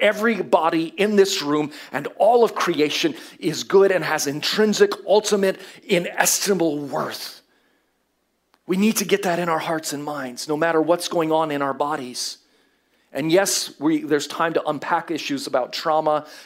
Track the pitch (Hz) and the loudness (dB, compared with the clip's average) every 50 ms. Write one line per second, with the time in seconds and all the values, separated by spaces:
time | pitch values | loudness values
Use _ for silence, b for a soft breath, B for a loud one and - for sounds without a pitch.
0 | - 208 208 196 214 233 220 180 175 139 196 175 156 165 170 160 165 160 - - | 0 2 2 2 0 0 0 0 0 2 2 4 4 4 2 0 -2 -2 -2 -2
1 | 196 214 214 202 190 190 - - 147 143 147 151 151 143 B B B B B 143 | -2 2 4 4 4 4 2 -2 -2 -2 0 0 -2 -2 B B B B B -6
2 | 147 - - - 190 214 247 240 226 202 - - - 180 156 139 151 147 143 - | -6 -6 -2 2 4 4 6 6 4 2 2 0 -2 -2 0 0 0 0 0 0
3 | - 156 - B B B B B B 160 135 123 117 - 190 196 196 190 185 165 | -2 -2 -4 B B B B B B -4 -4 -4 -2 2 4 6 6 6 4 0
4 | 156 147 156 151 - 143 139 151 - - - 208 214 214 202 - 202 202 - - | 0 -2 -2 -2 -2 -4 -4 -4 -4 -2 0 2 2 2 4 4 4 4 2 0
5 | - - 190 214 208 - 214 202 196 190 185 - B B B B B - 196 170 | 0 2 2 2 2 2 0 2 2 0 0 -2 B B B B B 0 0 0
6 | 180 - - - 143 - - - - 190 196 170 165 160 147 147 143 139 156 156 | 0 0 0 0 0 2 0 0 0 0 2 2 2 0 0 -2 -4 -6 -6 -6
7 | - 127 - - - - - - _ _ _ _ _ _ _ _ _ _ _ _ | -6 -6 -8 -12 -12 -14 -16 -20 _ _ _ _ _ _ _ _ _ _ _ _
8 | _ _ _ _ _ _ _ _ _ _ _ _ _ - 185 190 208 220 214 - | _ _ _ _ _ _ _ _ _ _ _ _ _ -2 0 2 2 2 2 2
9 | 202 175 190 196 196 185 170 175 175 175 160 160 - 170 165 156 156 - 143 139 | 0 0 0 0 0 0 -2 -2 -2 -2 -2 -2 -2 -2 -4 -4 -4 -6 -8 -8
10 | 147 147 147 143 131 127 123 - - 156 151 151 165 165 165 160 156 156 175 170 | -8 -8 -8 -8 -8 -10 -10 -10 -6 -4 -2 0 0 2 2 2 2 2 2 0
11 | - - - 175 160 156 156 160 160 151 143 143 143 139 131 143 147 147 156 143 | -2 -2 -2 -2 0 2 2 0 0 0 -2 -2 -2 -2 -2 -2 -2 -4 -4 -6
12 | 127 123 120 - - - - - _ _ _ _ _ _ _ _ _ _ _ _ | -8 -10 -10 -10 -10 -10 -10 -14 _ _ _ _ _ _ _ _ _ _ _ _
13 | _ _ - 135 151 160 165 190 196 190 - - - - - - 139 160 160 151 | _ _ -6 -4 0 2 4 4 4 2 0 -4 -4 -8 -6 -2 0 0 0 0
14 | 156 143 151 147 - - - - 165 170 156 151 - 151 151 131 - - 180 165 | 0 0 0 0 -2 -2 -4 -2 -2 0 0 -2 -2 -2 -4 -4 -2 -2 -2 -2
15 | - - 165 139 - - 143 180 - 151 143 131 123 - - - - 165 156 156 | -2 -4 -6 -6 -4 -4 -6 -6 -4 -2 -2 -2 -2 -2 -6 -4 -2 0 0 2
16 | 156 151 151 147 147 B B B B | 2 2 0 0 -2 B B B B